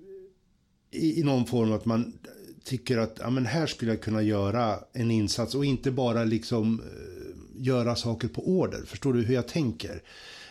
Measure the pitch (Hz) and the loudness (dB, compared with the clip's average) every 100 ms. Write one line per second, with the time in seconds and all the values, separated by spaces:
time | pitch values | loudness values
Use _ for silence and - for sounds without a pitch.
0 | 196 190 190 _ _ _ _ _ _ - | -18 -18 -18 _ _ _ _ _ _ -2
1 | 160 165 143 131 117 123 113 107 113 113 | 0 2 2 2 2 2 2 2 2 2
2 | 120 - - - - - - 127 - 117 | 0 -6 -18 -20 -20 -18 -6 -6 0 2
3 | 113 - 117 131 123 160 156 - 113 110 | 0 -2 -2 0 0 0 -2 -2 -2 0
4 | 107 110 107 104 98 117 113 95 - - | 0 2 2 2 2 2 0 0 -6 -2
5 | 117 113 101 - 110 127 143 123 139 127 | 2 2 2 0 -2 0 0 2 0 2
6 | 123 117 113 113 - 117 110 113 - - | 2 2 2 0 0 2 2 0 -4 -12
7 | 87 90 90 90 - 107 131 127 117 117 | -14 -12 -12 -14 -16 -4 2 2 2 0
8 | 117 113 113 - - 185 110 - - - | -2 -2 -2 -2 0 2 2 -2 -10 -4
9 | 139 120 113 127 120 175 127 - 101 - | 2 2 4 2 0 0 0 -2 -8 -10
10 | - - - - - | -14 -20 -20 -18 -20